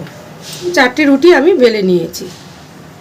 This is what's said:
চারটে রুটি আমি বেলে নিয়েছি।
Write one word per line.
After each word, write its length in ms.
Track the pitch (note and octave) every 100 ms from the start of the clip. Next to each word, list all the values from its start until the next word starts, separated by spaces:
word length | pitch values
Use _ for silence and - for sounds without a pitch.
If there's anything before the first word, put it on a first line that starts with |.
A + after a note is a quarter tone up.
| - - - - - - F4+ F4
চারটে 260 | B3+ - C#4+
রুটি 200 | C4+ E4+ D4+
আমি 120 | D#4 F4
বেলে 180 | A#3 G#3+ F#3
নিয়েছি। 360 | F3 E3 - - - - - - - - -